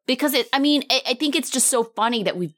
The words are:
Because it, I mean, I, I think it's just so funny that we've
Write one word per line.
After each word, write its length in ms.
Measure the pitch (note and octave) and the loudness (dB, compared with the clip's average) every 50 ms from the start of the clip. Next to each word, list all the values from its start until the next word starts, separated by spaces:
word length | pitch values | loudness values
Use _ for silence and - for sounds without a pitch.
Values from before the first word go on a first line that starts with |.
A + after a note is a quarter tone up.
| _ - | _ -2
Because 260 | B3+ B3 D4 D4+ - | 0 0 0 2 2
it, 140 | C4 - - | 0 0 0
I 60 | - C#4 | 0 0
mean, 240 | C#4 D4 D4 C#4 - - | 2 2 2 2 2 0
I, 120 | C4 B3+ - A#3 | 0 0 0 -2
I 40 | B3+ | -2
think 220 | B3 D#4 D4+ C4+ | -2 -2 -2 -2
it's 140 | D#4 B3 - | -2 -2 -2
just 180 | - C4 - - | -2 0 2 2
so 160 | C4+ A#3 A#3 | 2 0 -2
funny 400 | A#3 - G3+ G#3+ A#3 A#3+ A3+ F#3+ | -2 -2 -2 -2 0 0 0 -2
that 120 | F3+ - | -2 -2
we've 180 | F3+ F3+ D3+ - | -2 -4 -6 -8